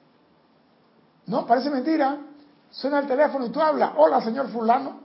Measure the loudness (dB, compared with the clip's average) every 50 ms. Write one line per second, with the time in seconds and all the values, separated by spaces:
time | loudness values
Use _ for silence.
0 | _ _ _ _ _ _ _ _ _ _ _ _ _ _ _ _ _ _ _ _
1 | _ _ _ _ _ -4 -4 -4 0 2 0 2 2 -2 -2 -2 0 0 0 2
2 | 2 0 -2 -4 -10 -16 -20 -20 -20 -20 _ _ _ _ -16 -8 -6 -2 -2 -2
3 | 0 0 2 2 2 2 2 -2 -6 -4 -2 0 0 0 2 2 0 0 4 4
4 | 4 4 4 2 0 -2 -4 -4 -6 -6 -6 -4 0 2 2 2 0 -4 -10 -12
5 | -14